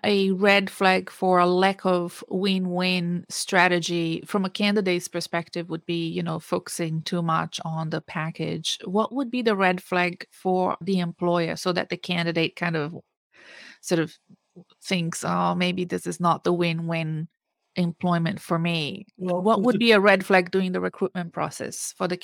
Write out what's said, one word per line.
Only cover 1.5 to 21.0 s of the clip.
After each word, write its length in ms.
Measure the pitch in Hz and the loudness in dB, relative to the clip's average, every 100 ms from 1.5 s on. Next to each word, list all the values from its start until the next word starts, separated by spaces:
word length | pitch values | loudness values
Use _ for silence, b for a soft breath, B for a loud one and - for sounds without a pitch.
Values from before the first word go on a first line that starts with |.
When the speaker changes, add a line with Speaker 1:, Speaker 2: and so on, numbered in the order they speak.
| 180 190 190 | 4 2 2
Speaker 1:
of 400 | 190 180 170 - - | 0 0 -2 -8 -8
win-win 1000 | 185 196 190 185 180 185 180 175 175 - | -2 0 0 0 0 0 0 0 -4 -6
strategy 920 | - - 185 180 175 175 170 165 165 - | -8 0 4 4 4 0 -2 -2 -4 -4
from 180 | 208 190 | -2 -2
a 40 | |
candidate's 560 | - 208 208 190 175 - | 0 2 2 2 0 -2
perspective 600 | 175 - 170 165 175 170 | -8 -4 -6 -6 -8 -6
would 160 | 165 | -8
be, 240 | - 170 165 | -4 -4 -2
you 140 | 175 | -4
know, 160 | 170 160 | -4 -6
focusing 640 | - 180 - - 165 160 | -4 -4 -4 -6 -4 -4
too 180 | - 175 | -4 -2
much 380 | 165 160 165 - | 0 -2 -2 -8
on 260 | 160 160 160 | -8 -6 -4
the 100 | 156 | -6
package? 800 | - 170 160 - 160 160 - - - | -6 -6 -6 -6 -6 -4 -6 -6 -4
What 260 | 202 220 | -2 -2
would 180 | 254 247 | -4 -4
be 120 | 247 | -2
the 120 | 226 196 | 0 2
red 260 | 185 185 | 2 0
flag 440 | - 180 180 175 - | -2 0 0 -4 -14
for 480 | - 185 185 185 - | -6 -2 0 0 -2
the 180 | 175 190 | -2 0
employer 560 | 170 - 175 175 165 160 | 0 -2 0 2 0 -2
so 160 | 185 | -2
that 160 | 180 - | -2 -4
the 80 | 175 | -8
candidate 580 | - 175 170 165 160 - | -4 -2 0 0 -2 -2
kind 180 | 170 160 | -4 -2
of, 180 | 147 175 - _ _ B B B B B | -4 -8 -18 _ _ B B B B B
sort 180 | - 170 | -2 0
of 140 | 156 - _ - _ 180 - _ | 0 -6 _ -20 _ -20 -20 _
thinks, 400 | - 185 165 - | -4 -2 -2 -4
"Oh, 300 | - 175 175 | -2 0 0
maybe 300 | 175 180 185 | 2 0 -2
this 220 | 180 180 180 | -4 -4 -6
is 140 | 175 | -2
not 240 | 175 160 | 0 0
the 80 | 175 | 0
win-win 720 | 175 170 165 165 165 160 156 165 _ _ _ _ - | 0 0 -2 -4 -4 -4 -4 -8 _ _ _ _ -2
employment 640 | 175 - 180 170 165 - | -2 0 0 2 0 -4
for 180 | - 170 | -4 -2
me"? 480 | 170 165 143 - - - | 0 0 -4 -8 -14 -8
Speaker 2:
Well, 240 | 180 180 | -4 0
Speaker 1:
What 220 | 196 208 | 2 4
would 140 | 240 220 | 2 4
Speaker 2:
the 20 | |
Speaker 1:
be 120 | 233 | 6
a 80 | 208 | 6
red 260 | 202 196 196 | 6 4 6
flag 240 | 190 180 | 4 4
during 200 | 190 185 | 0 0
the 80 | 185 | -2
recruitment 520 | 185 - | -4 -2